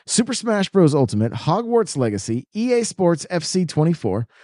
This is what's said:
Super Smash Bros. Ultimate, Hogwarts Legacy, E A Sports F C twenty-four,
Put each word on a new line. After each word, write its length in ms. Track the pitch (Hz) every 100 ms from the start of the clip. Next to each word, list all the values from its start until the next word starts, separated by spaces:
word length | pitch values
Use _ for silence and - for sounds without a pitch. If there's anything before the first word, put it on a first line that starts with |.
| -
Super 280 | - 247
Smash 360 | 247 233 208 190
Bros. 260 | 190 160 143
Ultimate, 380 | 131 104 113
Hogwarts 640 | 120 147 185 233 233 196 143
Legacy, 500 | 120 101 - 117 - 208
E 160 | 240
A 140 | 240 220
Sports 420 | - 175 165 -
F 140 | 180
C 220 | - 190 170
twenty-four, 640 | - 156 165 110 95 117 _